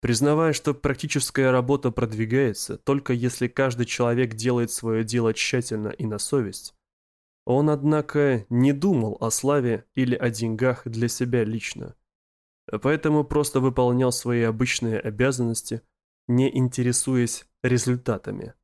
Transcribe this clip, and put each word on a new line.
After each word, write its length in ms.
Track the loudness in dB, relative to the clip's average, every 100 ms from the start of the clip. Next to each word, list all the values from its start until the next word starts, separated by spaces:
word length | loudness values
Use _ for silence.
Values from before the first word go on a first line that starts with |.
Признавая, 540 | 0 2 2 4 2
что 180 | 0 -2
практическая 800 | -2 -2 -4 -2 -2 -2 2 4
работа 380 | 4 2 0 0
продвигается, 880 | -2 -4 -2 0 2 2 0 -6 -6
только 340 | 0 -2 0
если 360 | 0 0 -2 -4
каждый 360 | 0 -2 0
человек 500 | -4 0 0 2 0
делает 360 | -2 0 0 0
своё 340 | -4 -2 -2
дело 300 | 0 2 0
тщательно 540 | 0 -2 -2 -2 -4 -6
и 180 | -6 -6
на 120 | -4
совесть, 560 | -2 -2 -2 -8 -14 _ _ _ _ _ _ _
он, 240 | 0 2 2
однако, 760 | 2 2 0 0 2 2 2 0
не 240 | 2 4
думал 460 | 4 2 2 0 -2
о 100 | -4
славе 540 | -2 2 2 2 -2 -4
или 200 | -2 0
о 160 | 2 -2
деньгах 520 | -2 -4 0 0 0 -6
для 220 | -2 -2
себя 360 | 0 0 0
лично, 500 | 0 -2 -6 -10 -14 -16 _ _ _ _ _ _ -8
а 80 | -4
поэтому 460 | 0 0 2 2
просто 360 | 2 0 0 2
выполнял 520 | 0 2 2 4 2
свои 300 | 0 -2 0
обычные 560 | 0 0 -2 -2 -2 -2
обязанности, 840 | -4 0 0 2 -2 -2 -6 -10 _ _ _ _ 0
не 300 | 2 2 2
интересуясь 920 | 0 0 0 0 0 0 0 -4 -12 _
результатами. 920 | 0 2 2 -2 -2 -4 -4 -10 -10 -16